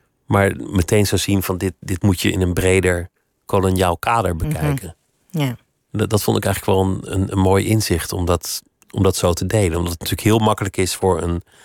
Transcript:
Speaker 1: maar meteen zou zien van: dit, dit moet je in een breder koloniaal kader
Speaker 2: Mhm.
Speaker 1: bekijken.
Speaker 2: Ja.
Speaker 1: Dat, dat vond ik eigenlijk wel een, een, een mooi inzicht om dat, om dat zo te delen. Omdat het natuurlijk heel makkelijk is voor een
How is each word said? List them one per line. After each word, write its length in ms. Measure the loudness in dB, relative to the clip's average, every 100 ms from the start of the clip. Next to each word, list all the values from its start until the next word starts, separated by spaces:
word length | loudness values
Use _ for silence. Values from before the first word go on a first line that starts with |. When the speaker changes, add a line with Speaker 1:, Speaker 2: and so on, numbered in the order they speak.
| _ _ 0
Speaker 1:
maar 300 | 2 2 0
meteen 520 | -2 -2 2 2 2
zou 140 | 0
zien 220 | 0 0
van: 140 | 0 -4
dit, 160 | -4 -6
dit 220 | -8 0
moet 200 | 2 2
je 100 | 0
in 100 | 0
een 120 | 0
breder 560 | 2 2 4 2 0 -4 _ _ _ -2
koloniaal 520 | 0 2 2 0 0
kader 380 | 0 0 0 -2
Speaker 2:
Mhm. 120 | -4
Speaker 1:
bekijken. 480 | -2 -2 -4 -6 -16 _ _ _
Speaker 2:
Ja. 280 | -4 -4 -6 _ _ _
Speaker 1:
Dat, 180 | -4 0
dat 140 | 0
vond 140 | 0 0
ik 80 | 0
eigenlijk 320 | -2 0 2
wel 80 | 2
een, 240 | -2 -4 -4
een, 100 | -2
een 80 | 0
mooi 260 | 2 2 2
inzicht 440 | 0 0 -2 -2
om 120 | -4 0
dat, 360 | -2 -2 -10 -12 _ _
om 120 | 0
dat 120 | 0 2
zo 180 | 0
te 120 | 0 0
delen. 320 | 0 0 0
Omdat 140 | -4
het 80 | -6
natuurlijk 260 | -6 -2 2
heel 120 | 4
makkelijk 380 | 2 0 -2 -2
is 180 | -4 0
voor 260 | 0 0
een 200 | -2 -4 -8 _